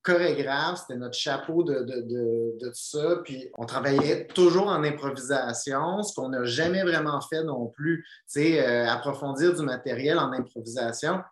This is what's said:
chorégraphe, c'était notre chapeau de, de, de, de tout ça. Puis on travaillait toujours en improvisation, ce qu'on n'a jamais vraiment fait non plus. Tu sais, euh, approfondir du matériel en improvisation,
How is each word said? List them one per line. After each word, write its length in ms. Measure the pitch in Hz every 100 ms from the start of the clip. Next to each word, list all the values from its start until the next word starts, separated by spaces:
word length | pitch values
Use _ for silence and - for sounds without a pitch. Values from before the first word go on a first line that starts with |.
chorégraphe, 760 | - 175 175 139 131 139 165 175
c'était 180 | - 123
notre 200 | 123 117
chapeau 440 | 151 139 - 165
de, 180 | 156 131
de, 200 | 120 127
de, 560 | 117 123 117 117 113 113
de 80 | 123
tout 40 |
ça. 440 | 120 - 151 156 175
Puis 280 | 175 - - -
on 80 | 117
travaillait 600 | 127 143 139 143 170 -
toujours 400 | - 180 175 208
en 160 | 170
improvisation, 1160 | 151 143 139 131 123 139 120 117 - 135 160 196
ce 140 | 208 -
qu'on 140 | 131
n'a 160 | 131 120
jamais 380 | 123 165 185
vraiment 360 | 180 160 151 143
fait 220 | - 160
non 240 | 160 131 117
plus. 360 | 127 151 165 -
Tu 340 | - - 143
sais, 240 | 160 156 123
euh, 240 | 120 117
approfondir 640 | 123 143 135 143 135 175
du 80 | 156
matériel 560 | 143 123 135 117 139 170
en 140 | 139
improvisation, 920 | 127 120 120 113 123 117 113 147 185 -